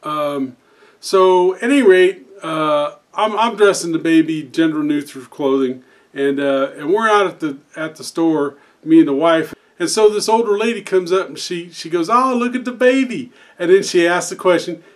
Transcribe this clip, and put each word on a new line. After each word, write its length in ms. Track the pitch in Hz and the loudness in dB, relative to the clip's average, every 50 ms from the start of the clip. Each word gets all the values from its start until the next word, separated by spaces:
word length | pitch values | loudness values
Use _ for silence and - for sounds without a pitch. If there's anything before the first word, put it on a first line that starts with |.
Um, 540 | - 156 151 151 147 147 143 143 135 127 123 _ _ _ _ _ _ _ _ _ | -8 -8 -6 -4 -4 -4 -4 -4 -6 -8 -10 _ _ _ _ _ _ _ _ _
so 540 | - - - 190 185 185 185 185 180 185 185 | -12 -2 2 4 4 6 4 4 4 2 0
at 80 | - - | -2 -2
any 180 | 240 277 285 | 0 2 4
rate, 440 | 254 208 185 185 185 185 190 - - _ - - | 6 6 6 6 6 4 2 -2 -14 _ -20 -14
uh, 540 | - 160 160 156 156 151 151 147 147 147 - - _ _ _ | -10 -8 -4 -2 -2 0 0 0 0 -2 -6 -12 _ _ _
I'm, 220 | - 208 220 214 196 | -2 -2 -2 0 0
I'm 180 | 226 233 220 | -2 -2 2
dressing 360 | 196 214 202 180 - - 170 | 2 4 4 4 2 -4 -4
the 60 | 165 156 | -4 -4
baby 440 | 143 165 165 160 160 156 160 156 | 0 2 4 4 4 2 -2 -8
gender 400 | 147 127 - - 165 160 151 156 | -8 -10 -2 -2 0 0 0 -2
neutral 420 | 147 147 147 147 143 - - 135 123 | -2 -2 -2 -4 -4 -8 -16 -18 -20
clothing, 580 | 123 - - 151 135 135 135 135 127 127 127 - _ _ _ _ _ _ | -20 -12 -4 -2 0 0 2 0 -2 -4 -6 -14 _ _ _ _ _ _
and, 260 | 139 139 143 139 135 | -4 -2 -2 -2 0
uh, 300 | 143 139 139 135 135 135 - | -2 0 0 0 -2 -4 -6
and 160 | 143 147 147 | -10 -4 -2
we're 160 | 180 214 226 226 | -2 0 2 2
out 180 | 214 208 196 | 2 2 2
at 140 | 180 - - | 0 -4 -6
the, 180 | 156 156 139 139 _ _ _ | -8 -8 -8 -8 _ _ _
at 200 | - 156 160 156 | -12 -10 -10 -12
the 80 | - 127 | -12 -16
store, 520 | - - 170 165 165 160 151 143 139 139 - _ _ _ _ _ | -12 -4 -2 0 0 2 0 -2 -4 -6 -12 _ _ _ _ _
me 140 | 151 160 165 | 4 6 6
and 80 | 160 143 | 6 6
the 60 | 139 | 2
wife. 400 | 135 160 170 165 160 156 160 - _ _ _ _ _ | 0 2 2 2 2 0 -4 -10 _ _ _ _ _
And 120 | 175 165 | -6 -4
so 180 | - - 214 208 | -2 2 2 2
this 200 | 208 208 - - | 2 2 -2 0
older 280 | 220 226 233 214 202 | 0 0 2 0 0
lady 260 | 202 220 233 233 208 | -2 0 -4 -4 -6
comes 280 | 202 - 190 190 185 170 | -8 -2 -2 -2 -2 0
up 180 | 180 190 180 139 | -2 -2 -2 -4
and 100 | 139 - | -10 -14
she, 320 | - - 180 175 170 175 | -12 -10 -10 -10 -10 -12
she 200 | 165 - - 165 | -16 -16 -14 -6
goes, 180 | 156 175 165 170 | -4 -4 -2 0
Oh, 280 | 220 240 254 262 254 | 0 0 2 2 0
look 180 | 240 240 247 247 | -2 -2 -2 -4
at 100 | 254 247 | -6 -8
the 80 | 240 | -8
baby. 600 | 247 226 254 254 254 269 269 254 226 170 123 - _ _ - _ _ _ | -6 0 2 2 2 2 0 -2 -4 -10 -10 -12 _ _ -20 _ _ _
And 120 | 180 170 | 0 2
then 120 | 185 196 | 4 2
she 240 | 190 - - 180 170 | 2 2 0 2 2
asks 240 | 170 175 180 170 - | 2 0 0 -4 -6
the 60 | 190 | -10
question 480 | - - 185 180 160 - - 170 - - - _ | -4 0 2 2 2 0 -4 -12 -12 -14 -20 _